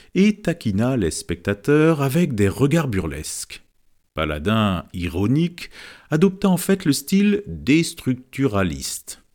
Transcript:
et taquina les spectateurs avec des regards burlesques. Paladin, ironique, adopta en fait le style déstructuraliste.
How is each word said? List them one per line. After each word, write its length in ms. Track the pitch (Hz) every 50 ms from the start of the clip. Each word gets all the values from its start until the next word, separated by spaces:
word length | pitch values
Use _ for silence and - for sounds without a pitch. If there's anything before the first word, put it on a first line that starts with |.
| - _ -
et 260 | 180 196 214 208 -
taquina 560 | - 175 165 - - 117 95 98 117 123 135 123
les 140 | 92 78
spectateurs 920 | - - - - 87 82 - 101 101 - - - 143 151 156 160 165 143
avec 340 | 139 139 131 170 180 180 123
des 140 | 101 101 98
regards 400 | 82 - 131 143 143 170 156 131
burlesques. 720 | 104 92 82 - 67 73 80 - - - - - - - - _ _ _ _ _ _ _ _ _ _
Paladin, 720 | 78 80 76 76 76 73 98 110 113 107 101 92 82 71 -
ironique, 800 | - 92 85 78 76 90 101 113 131 156 170 170 175 - - - - - - - - - - -
adopta 400 | 156 160 185 196 190 190 - 196
en 80 | 180 170
fait 260 | - - 196 190 -
le 80 | 151
style 520 | 139 - - - 190 196 202 208 202 - - -
déstructuraliste. 1800 | 82 78 73 - 143 165 165 165 - - - 135 127 123 - _ - - 135 135 104 98 95 87 71 67 67 - - - - - - - _ _ _